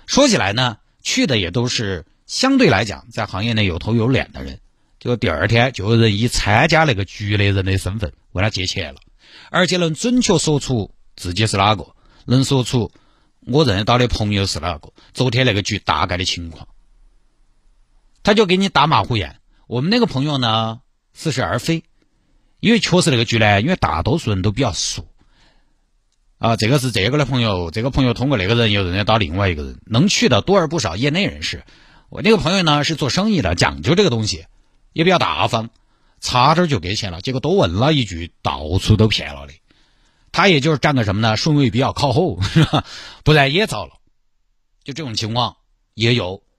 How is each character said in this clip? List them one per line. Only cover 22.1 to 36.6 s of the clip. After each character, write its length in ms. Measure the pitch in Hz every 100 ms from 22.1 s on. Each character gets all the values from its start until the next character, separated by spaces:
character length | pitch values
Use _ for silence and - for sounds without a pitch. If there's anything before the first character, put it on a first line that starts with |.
| _ _ _ _ _
因 140 | 196
为 80 | 233
确 200 | - 180
实 80 | 170
那 60 | 123
个 80 |
局 140 | 120 113
呢， 240 | 107 101
因 80 | 131
为 80 | 185
大 240 | 76 80
多 160 | 90 160
数 140 | -
人 100 | 95
都 100 | 98
比 80 | 104
较 140 | 87
熟。 340 | 80 - - - _ _ _ _ _ _ _ _ _ _ _ _ _
啊， 180 | 110 110
这 100 | 110
个 100 | 143
是 140 | 127
这 180 | 98 107
个 80 | 147
的 80 | 127
朋 140 | 131
友， 320 | 113 92 85
这 120 | 95
个 60 | 131
朋 160 | 143 127
友 80 |
通 140 | 117 131
过 100 | 127
那 100 | 92
个 80 | 117
人 180 | 113
又 100 | 101
认 80 | 92
得 140 | 95 98
到 100 | 110
另 220 | 82 92
外 100 | 98
一 80 | 78
个 80 |
人， 160 | 67 60 -
能 240 | 113 190
去 180 | - 240
的 140 | 101
多 160 | - 196
而 100 | 156
不 100 | 165
少， 200 | 87 87
业 120 | 143
内 160 | 165 180
人 160 | 73
士。 220 | 76 - - - _ - _
我 120 | -
那 100 | 175
个 60 | 214
朋 200 | 135 196
友 60 |
呢， 200 | 165 147
是 120 | 143 156
做 140 | 139
生 220 | - 214
意 100 | 190
的， 140 | 90 87
讲 260 | 90 69
究 120 | 110
这 100 | 175
个 60 | 190
东 160 | 117 107
西， 220 | - - _ _ _ _
也 120 | -
比 60 | 170
较 80 | 170
大 280 | 98 78 110
方， 220 | 113 113 - _ _ _ _
差 360 | - 123 135
点 120 | 160